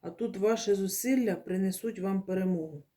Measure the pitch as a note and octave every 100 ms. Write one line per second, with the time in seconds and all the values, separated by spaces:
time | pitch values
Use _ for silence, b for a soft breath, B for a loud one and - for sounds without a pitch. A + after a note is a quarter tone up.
0 | E3+ E3+ A3+ F#3+ G3+ A3 G#3 G3+ F#3+ -
1 | A#3+ C4 A3+ F3 - F#3 F#3+ F#3+ A#3 F#3+
2 | F#3 G3 F#3+ F#3 F#3 F3 D#3+ D3 -